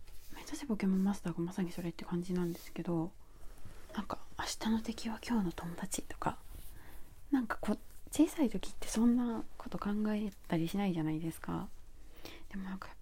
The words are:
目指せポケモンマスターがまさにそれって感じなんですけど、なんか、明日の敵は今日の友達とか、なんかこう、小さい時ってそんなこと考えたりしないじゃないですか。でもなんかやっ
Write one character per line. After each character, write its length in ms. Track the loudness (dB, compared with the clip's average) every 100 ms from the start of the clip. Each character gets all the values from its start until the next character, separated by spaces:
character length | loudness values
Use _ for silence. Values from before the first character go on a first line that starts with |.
| -8 -8 -6
目 80 | -8
指 160 | -6 -4
せ 80 | 0
ポ 100 | 2
ケ 100 | 4
モ 120 | 6
ン 60 |
マ 100 | 4
ス 80 | 2
タ 80 | 0
ー 20 |
が 80 | 0
ま 140 | 0
さ 80 | 0
に 100 | -2
そ 80 | 0
れ 80 | -4
っ 40 |
て 100 | -4
感 160 | -2 0
じ 140 | 2
な 100 | 2
ん 80 | 0
で 80 | -2
す 100 | -6
け 120 | -4
ど、 300 | 0 2 2 -4 -14 -10 -8 -6 -6 -6 -8
な 80 | -4
ん 20 |
か、 140 | -2 -2 -4 -4
明 60 |
日 260 | -4 0 2
の 100 | 2
敵 260 | 2 -2 -2
は 100 | -2 2
今 140 | 2
日 60 | 2
の 60 |
友 220 | 0 -4
達 280 | -4 -2 -2
と 160 | -2 0
か、 180 | 0 -2 -6 -8 -8 -8 -8 -6 -6 -8 0
な 100 | 2
ん 60 | 2
か 100 | 0
こ 100 | 0
う、 60 | 0 -2 -10 0
小 180 | 6 6
さ 140 | 6
い 80 | 4
時 180 | 4 0
っ 60 | 0
て 100 | 0
そ 180 | 6 6
ん 100 | 6
な 260 | 4 0 -2 -4
こ 140 | -4
と 80 | -2
考 100 | 0 2 2
え 220 | 2 0 -4 0
た 100 | 2
り 100 | 4
し 80 | 4
な 100 | 4
い 60 |
じ 80 | 4
ゃ 20 |
な 80 | 2
い 80 | 2
で 140 | 0
す 80 | -4
か。 260 | -2 -2 -4 -8 -10 -12 -12 -10 -10 -8 -8
で 100 | -6
も 80 | -4
な 80 | -6
ん 20 |
か 80 | -8
や 80 |
っ 20 | -10